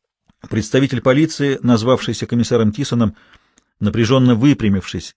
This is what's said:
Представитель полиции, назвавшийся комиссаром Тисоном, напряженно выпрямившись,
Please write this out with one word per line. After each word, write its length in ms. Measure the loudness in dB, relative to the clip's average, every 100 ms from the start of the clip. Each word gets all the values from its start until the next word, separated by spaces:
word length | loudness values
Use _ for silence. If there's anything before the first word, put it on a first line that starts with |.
| _ _ _ _ -8
Представитель 540 | -6 -2 0 0 0
полиции, 560 | 0 2 0 0 -4 -2
назвавшийся 640 | 2 2 2 0 -2 -6 -4
комиссаром 460 | -2 0 0 0
Тисоном, 420 | -2 -4 0 0 -2 _ _ _ _ _ -6
напряженно 540 | -4 0 2 4 4
выпрямившись, 800 | 4 2 2 0 -2 -4 -12 -12